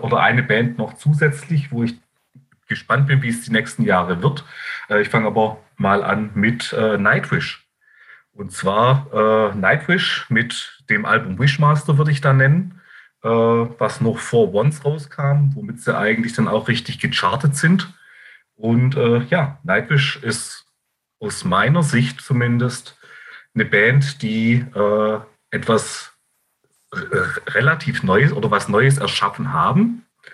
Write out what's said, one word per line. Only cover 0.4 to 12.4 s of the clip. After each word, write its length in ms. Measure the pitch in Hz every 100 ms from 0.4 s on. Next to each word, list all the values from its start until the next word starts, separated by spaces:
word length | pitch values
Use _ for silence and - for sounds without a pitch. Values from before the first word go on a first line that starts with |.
Band 360 | - 107 120 -
noch 160 | 110
zusätzlich, 760 | - 147 151 151 143 - 160 -
wo 140 | 117
ich 140 | 117 - _ _ _ _ _ _ -
gespannt 400 | 107 - 117 139
bin, 160 | 135
wie 60 | 120
es 140 | 117
die 100 | -
nächsten 320 | 110 110 -
Jahre 380 | 104 92 87 87
wird. 220 | - - - - - - -
Äh, 140 | 107
ich 80 | 104
fang 160 | 117 107
aber 360 | 104 110 110 _ -
mal 260 | 98 101
an 280 | 92 101 107
mit, 380 | 101 110 - -
äh, 240 | - 110 104
Nightwish. 720 | 101 147 - 85 - - _ _ _ _ - - _
Und 200 | - 98
zwar, 1000 | - 92 104 120 135 139 107 107 110 107
äh, 20 |
Nightwish 720 | 98 95 147 - 180 175 - -
mit 520 | 110 117 - - - -
dem 160 | 104
Album 340 | 107 110 95 92
Wishmaster 600 | 139 139 147 151 - 143
würde 120 | 151
ich 120 | 147
da 100 | 143
nennen, 480 | 135